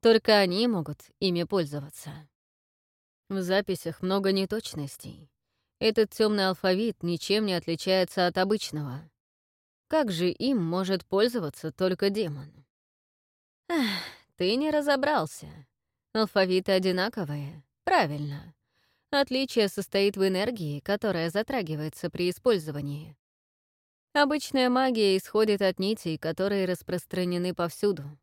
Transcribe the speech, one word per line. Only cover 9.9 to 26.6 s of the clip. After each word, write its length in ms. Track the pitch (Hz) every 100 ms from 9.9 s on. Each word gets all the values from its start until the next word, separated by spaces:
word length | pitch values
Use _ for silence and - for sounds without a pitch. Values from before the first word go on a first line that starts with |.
| 320 247
же 160 | 165 180
им 340 | - 254 254
может 440 | 165 180 185 190 -
пользоваться 680 | 196 233 240 156 - -
только 380 | - 185 185 196
демон?» 420 | 202 180 143 143 - _ _ _ _ _ _ _ _ _ _ _
«Ах, 320 | 339 233 185 - - _ _
ты 200 | 180 240
не 140 | 311
разобрался. 760 | 302 285 277 277 294 156 - 147 160 - _ _ _ _
Алфавиты 580 | 220 220 202 190 185 185
одинаковые, 880 | 190 185 185 196 240 156 147 143 151 _ _
правильно. 720 | - 359 175 147 147 143 - _ _ _ _ _ _
Отличие 580 | 277 277 254 269 - 202
состоит 500 | - 190 196 202 196
в 80 | 190
энергии, 540 | 185 214 233 151 143
которая 480 | - 202 220 175 165
затрагивается 800 | 160 - 269 170 156 156 - 175
при 220 | - 180
использовании. 840 | 175 - 208 151 147 143 143 160 - _ _ _ _ _ _ _ _ _
Обычная 560 | 294 285 302 - 269 254
магия 480 | 247 262 226 202 190
исходит 420 | - 214 214 202
от 160 | 190 185
нитей, 380 | 190 220 170 156
которые 480 | 160 160 190 202